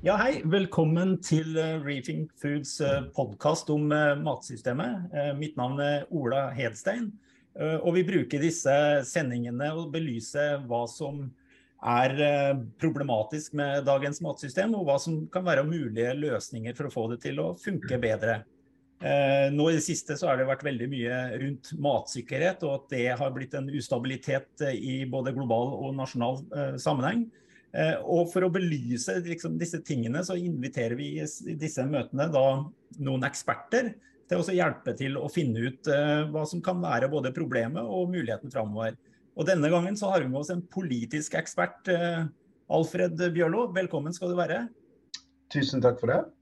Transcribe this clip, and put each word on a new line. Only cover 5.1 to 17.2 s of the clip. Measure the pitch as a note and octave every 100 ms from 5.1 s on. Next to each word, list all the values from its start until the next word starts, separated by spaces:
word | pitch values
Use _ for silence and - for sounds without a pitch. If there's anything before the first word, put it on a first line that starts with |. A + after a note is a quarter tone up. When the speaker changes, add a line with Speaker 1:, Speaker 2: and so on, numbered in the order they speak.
Speaker 1:
Eh, | D3 C#3+
mitt | C#3 D3+ -
navn | B2 C#3
er | C#3+ C#3+ C#3
Ola | E3+ B2+ C3 C3+
Hedstein, | B2 A#2+ A2 - A3 A3+ - _ _ _ -
eh, | D3+ D#3+
og | F3
vi | E3+
bruker | F3 F#3+ B2+ D3
disse | D#3+ D#3 - C#3 D3 D3
sendingene | B2+ F3 C#3 B2 A#2+ A#2+ C#3+
å | D#3 E3
belyse | D3+ D#3+ A#2 A2 D3 D3 C#3+ C3
hva | A#2+ A#2+
som | - D3 D3 C3+ - _ _ _ _
er, | - A#2+ C3
eh, | C3+ D3 C#3+ C#3 C3+ A2+ -
problematisk | D#3+ D3 C#3 A2+ G#2+ D3+ D3+
med | D3 C#3+ C#3 C#3
dagens | C#3 C#3+ D3
matsystem, | D#3+ C#3 C#3 B2 G#3
og | A3 E3
hva | C#3
som | E3 D#3+ D#3
kan | F#3
være | F3+ D3
mulige | D3 E3+ C3 G#2+ A#2+ C3+
løsninger | D3+ A2+ - A#2 A2+ A#2
for |
å | C#3+
få | B2 A2+
det | A#2+